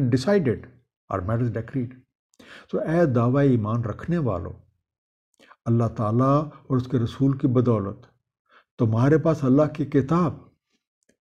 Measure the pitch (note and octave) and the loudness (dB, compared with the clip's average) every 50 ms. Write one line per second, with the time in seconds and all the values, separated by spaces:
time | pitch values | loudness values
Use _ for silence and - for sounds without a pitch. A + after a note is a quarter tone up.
0 | C#3 B2 A#2+ B2+ - G3+ G3+ G3+ D#3 B2+ G2+ E2+ - - - _ _ _ _ _ | 0 2 2 2 2 2 2 2 2 0 -2 -2 -6 -18 -20 _ _ _ _ _
1 | _ - G2+ F#2+ F2+ G2 A2+ A#2 B2 A#2+ G#2 A2+ A2+ - - C3+ B2 A#2+ - - | _ -6 -6 -6 -4 -2 -2 -2 -2 -2 -4 -6 -8 -6 -6 -6 -6 -8 -10 -18
2 | _ _ _ _ _ _ _ _ - - - - - - - F#3+ - - D#3 F3 | _ _ _ _ _ _ _ _ -20 -20 -20 -20 -14 -8 -6 -6 -4 0 2 2
3 | F3 D3+ A#2 B2 A#2 B2 B2+ C#3+ C#3+ C#3 B2 A2+ G#2 G#2 A2+ A#2+ A2 G#2 G2 - | 2 2 2 2 2 2 2 2 4 4 2 2 0 -2 -2 -4 -4 -4 -8 -8
4 | - - E3+ F3 D3+ A#2 F#2+ F2 F2+ F#2 F2+ - _ _ _ _ _ _ _ _ | -6 -4 -2 -2 -2 -2 -4 -4 -6 -10 -14 -16 _ _ _ _ _ _ _ _
5 | _ _ _ _ _ _ _ _ - - - _ - A#2+ A#2 A#2 A#2 A2 - - | _ _ _ _ _ _ _ _ -20 -20 -20 _ -4 -2 0 0 0 -2 -2 -4
6 | A2 G#2 A2 A#2+ C3 C3+ C#3 D3 D#3 D3+ - - _ - C3 B2+ B2 - - B2 | -2 0 0 2 2 2 2 0 0 -4 -10 -14 _ -4 -2 -2 -2 -2 -2 -2
7 | A2+ A2 - - C3+ C#3 C3+ C#3 - C3 A#2+ B2 A2+ B2 A#2 G#2 G2 G2 G2+ - | -2 -2 -2 0 0 0 0 0 0 0 2 2 2 2 0 0 -2 -6 -10 -12
8 | - _ _ _ _ _ _ _ _ _ _ _ _ _ _ - D#3 A2+ A2 A2+ | -18 _ _ _ _ _ _ _ _ _ _ _ _ _ _ -2 0 0 2 2
9 | B2+ C#3+ D#3 D#3 D3+ E3 D#3 - C#3 B2+ C3 D3 D3+ D3 - - C#3+ - - C#3 | 2 4 2 2 2 0 0 0 2 2 4 4 4 2 0 -6 -4 0 0 0
10 | B2+ - E3 E3+ F3+ C3+ - - - - _ _ _ _ _ _ _ _ _ _ | 2 2 0 0 0 0 -4 -8 -16 -20 _ _ _ _ _ _ _ _ _ _
11 | _ _ _ _ | _ _ _ _